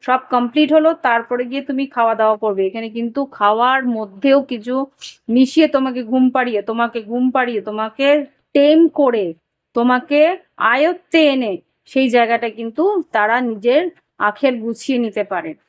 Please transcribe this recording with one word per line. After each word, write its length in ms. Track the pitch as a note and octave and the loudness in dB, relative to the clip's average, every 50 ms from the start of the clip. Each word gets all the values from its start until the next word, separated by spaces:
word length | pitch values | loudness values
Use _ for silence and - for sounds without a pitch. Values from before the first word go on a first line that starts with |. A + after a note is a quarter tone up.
| - | -2
সব 160 | - B3+ B3+ - - B3+ | 0 -2 -2 -2 -2 -2
কমপ্লিট 360 | B3 A#3+ A#3+ - D4+ D4+ C4+ D4+ | -2 -2 0 0 0 2 4 4
হলো, 160 | D#4+ D#4 D#4+ E4 D#4+ - B3+ | 4 4 2 0 0 -2 0
তারপরে 360 | A#3 A#3 A#3 - B3 B3 B3+ | 0 0 -2 -4 -6 -6 -6
গিয়ে 180 | A#3+ B3 C#4 C#4 - | -6 -6 -10 -8 -6
তুমি 140 | C4+ C4 C#4 C4+ _ | -6 -6 -6 -6 _
খাওয়া 180 | B3 A#3 A3+ A3+ | -2 0 0 0
দাওয়া 220 | A3 A3 A3 A3 G#3+ | 0 0 0 0 0
করবে। 240 | A3 G#3+ G3+ F#3+ F#3+ F#3+ | -2 -4 -2 -2 -2 -4
এখানে 180 | F#3+ A3+ A3+ A3+ | -4 -6 -10 -8
কিন্তু 320 | G#3+ A#3 A#3 A#3 A3+ C#4 C#4 | -8 -6 -8 -6 -4 -6 -8
খাওয়ার 560 | C#4 - - G#3 G#3 G#3+ A3+ A#3+ B3+ C4 C4+ C4 B3 | -8 -4 0 0 2 2 2 2 0 0 0 -2 -2
মধ্যেও 520 | A#3 A3 A3 G3+ F#3+ G3 G3 C#4 C4+ C#4+ C4+ C#4 | -4 -4 -6 -10 -12 -2 2 2 2 2 2 -2
কিছু 240 | B3+ A3+ G#3 A#3+ B3+ C4 C#4 C4+ _ _ - - - _ _ - | -10 -10 -8 -6 -6 -6 -6 -6 _ _ -20 -20 -20 _ _ -2
মিশিয়ে 380 | A3+ B3 C4 C4 - D#4 D#4+ D4+ | 2 2 2 2 4 2 2 2
তোমাকে 340 | D4+ C#4 C4+ C4+ B3 B3 B3 | 2 0 -2 -2 -4 -8 -8
ঘুম 200 | G#3+ B3 C4 B3+ B3+ | -2 0 2 2 2
পাড়িয়ে, 320 | B3+ C4 B3 B3 A#3 G3+ | 2 0 -2 -2 -2 -4
তোমাকে 380 | G3 - A3+ A#3 A#3 A#3 A#3 A#3+ | -4 -4 -4 -4 -4 -4 -4 -10
ঘুম 220 | G#3+ G3+ A#3 B3 B3+ B3+ | -10 -6 -4 -2 -2 0
পাড়িয়ে, 300 | A#3+ C4 B3+ B3 A#3+ G#3+ | 0 0 -2 -2 -4 -6
তোমাকে 460 | F#3+ G#3+ G#3 G#3+ A3 A3 - - C4+ C#4 C#4+ D4+ C#4+ - _ _ _ _ _ | -8 -6 -8 -6 -8 -8 -6 -2 0 2 2 2 0 -6 _ _ _ _ _
টেম 240 | C#4+ C#4+ D4 D#4 D#4+ E4+ D#4+ | 4 4 6 6 6 4 4
করে, 380 | - - C#4+ C4 A#3+ A3+ G3 E3+ E3 E3 _ _ _ _ _ _ _ | 4 2 0 0 2 0 -4 -4 -8 _ _ _ _ _ _ _ _
তোমাকে 440 | A#3+ A#3 B3 B3 B3+ B3+ - C#4+ D4 D4+ E4 F#4 F#4 _ _ _ - | -2 0 2 0 0 0 0 2 2 2 2 2 -2 _ _ _ -2
আয়ত্তে 640 | - A3 A#3+ C4+ D4 E4 F4+ F4+ _ _ - E4 D#4 D4 C4+ | 0 0 2 2 2 0 0 -4 _ _ 2 4 4 4 2
এনে 200 | C4 B3 G#3+ F#3+ E3+ _ _ _ _ _ _ | 0 -2 -4 -6 -8 _ _ _ _ _ _
সেই 180 | - C4+ C4+ B3+ | -2 0 0 2
জায়গাটা 400 | A3 B3 A#3 A3 A#3 A#3 A#3 A#3 | 2 2 2 2 0 -2 -2 -6
কিন্তু 340 | G#3+ G#3+ A#3 A3+ A3 C#4+ E4 G4 G#4 F#4+ D#4 _ | -8 -8 -12 -10 -4 -2 -2 0 0 -2 -4 _
তারা 240 | - A3+ G#3 G#3+ A3+ B3+ | -2 -2 0 0 0 0
নিজের 400 | B3+ A#3+ A3 G#3 F#3+ A#3+ B3 D4+ F4+ F4 - _ _ _ _ _ | -2 -4 -6 -4 -2 0 0 0 0 -2 -8 _ _ _ _ _
আখের 340 | G3+ G#3 G#3 - - C4+ B3+ A3+ | -4 -4 -2 0 -2 -2 -2 -2
গুছিয়ে 360 | A3 A#3 A3+ A3+ - - C4 B3 | -6 -8 -8 -8 -6 -4 -2 -2
নিতে 240 | A#3+ A3 G3 G#3+ G3+ | -2 -4 -4 -6 -6
পারে। 280 | G3+ G3 F3+ E3 D#3+ D3+ _ _ | -4 -6 -6 -6 -8 -12 _ _